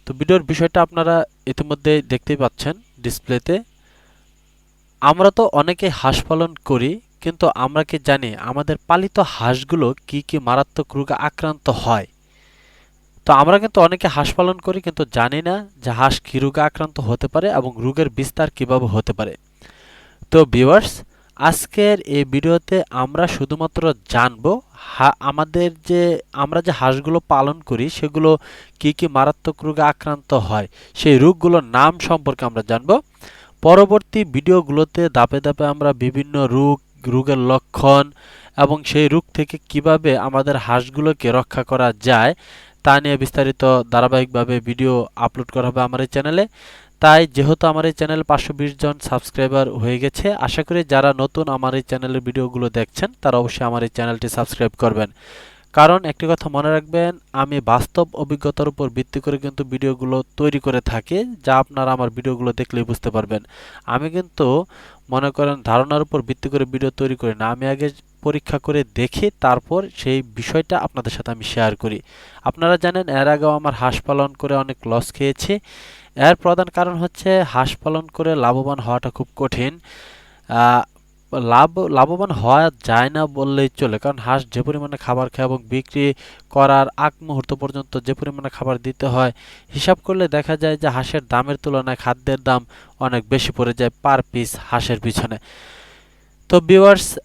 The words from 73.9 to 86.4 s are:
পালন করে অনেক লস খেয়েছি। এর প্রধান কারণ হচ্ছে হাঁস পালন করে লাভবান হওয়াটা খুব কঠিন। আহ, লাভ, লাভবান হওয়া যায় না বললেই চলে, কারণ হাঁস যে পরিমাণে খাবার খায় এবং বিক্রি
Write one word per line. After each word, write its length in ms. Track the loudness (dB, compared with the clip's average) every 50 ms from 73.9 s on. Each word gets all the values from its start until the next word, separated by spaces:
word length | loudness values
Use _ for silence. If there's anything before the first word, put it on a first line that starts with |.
| -2 -2
পালন 280 | -4 -2 0 0 0 -2 -4
করে 220 | _ -6 -2 -2
অনেক 220 | -2 -2 -4 -8 -10 -6 -2
লস 260 | -2 -2 -2 -4 -6
খেয়েছি। 460 | -4 -4 -4 -2 -4 -4 -4 -4 -6 -6 -12 -20 -20 -20 -20 -20 -20 -20 _ _
এর 200 | 2 4 4 4
প্রধান 300 | 4 2 0 0 0 0
কারণ 300 | -4 -2 -2 -2 -2 -2 -4
হচ্ছে 320 | -6 -6 -8 -6 -2 0 2 2
হাঁস 340 | 0 0 0 -2 -2 -2 -4
পালন 320 | -6 -6 -4 -4 -4 -6 -8
করে 280 | _ -4 -2 0 0
লাভবান 440 | 2 2 2 2 0 -2 -4 -6 -6
হওয়াটা 300 | -4 -4 -4 -4 -4 -6
খুব 180 | -8 -8 -10 -10 _
কঠিন। 380 | -6 -6 -4 -4 -4 -4 -6 -6 -10 _ -20 -20 -20 -20 -20 -20 -20 -20 _ _ _ _ -6
আহ, 320 | 0 4 4 6 4 4 2 -2 _ _ _ _ _ _ _ _ -8
লাভ, 380 | -6 -2 2 4 6 4 4 2 -2 -4 0
লাভবান 440 | 2 2 2 2 2 -2 -4 -4
হওয়া 400 | -4 -2 2 4 4 4 4 2 0 _ -4
যায় 260 | 0 2 2 2 2
না 180 | 0 -2 -4 -4
বললেই 420 | -4 -4 -4 -2 0 0 0 0 -2 -2
চলে, 220 | -4 -2 -2 -2
কারণ 180 | -4 -4 -6 -4
হাঁস 240 | -4 -2 -2 -2 -2 -6 -6
যে 80 | -6 -4
পরিমাণে 340 | -4 -4 -6 -6 -10 -10 -10
খাবার 320 | -6 -4 -2 -2 -2 -6
খায় 180 | -4 -6 -4 -4
এবং 120 | -4 -6 -8 -6
বিক্রি 440 | -6 -6 -6 -6 -4 -2 0 0 -2 -4 -8 -20 -20 -20